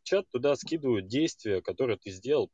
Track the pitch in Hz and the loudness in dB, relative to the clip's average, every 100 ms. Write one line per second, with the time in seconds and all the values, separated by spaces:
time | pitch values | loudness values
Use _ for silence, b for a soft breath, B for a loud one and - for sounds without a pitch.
0 | - 196 - 123 143 139 - 160 135 107 | -2 0 0 0 2 0 -2 -2 0 0
1 | 92 131 165 - 107 92 - 95 127 104 | 0 0 0 -2 -2 -2 -2 -2 0 -2
2 | 101 95 123 147 92 | -6 -8 0 0 0